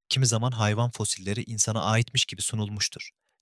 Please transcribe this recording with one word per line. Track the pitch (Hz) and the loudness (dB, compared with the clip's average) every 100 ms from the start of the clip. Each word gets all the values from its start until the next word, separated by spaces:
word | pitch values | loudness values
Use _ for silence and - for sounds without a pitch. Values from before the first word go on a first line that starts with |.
| - | -4
kimi | 131 127 | 2 2
zaman | 113 123 | 2 0
hayvan | 117 104 107 120 | 2 2 2 0
fosilleri | - 107 - 95 104 | 0 -4 -4 -4 -4
insana | - 110 - 110 | -2 -2 0 0
aitmiş | 87 110 117 - - | 2 2 2 0 -2
gibi | - | -2
sunulmuştur. | - 110 104 104 - - - - _ _ | -4 -2 -4 -2 -4 -4 -16 -18 _ _